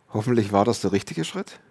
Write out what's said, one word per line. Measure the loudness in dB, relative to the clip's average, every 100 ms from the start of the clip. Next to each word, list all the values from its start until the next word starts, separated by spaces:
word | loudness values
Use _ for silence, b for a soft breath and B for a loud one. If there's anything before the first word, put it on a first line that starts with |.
| _
hoffentlich | -6 0 0 2
war | 4
das | 4 2
der | 0
richtige | -2 -2 -8
Schritt? | -8 -8 -12 -16 _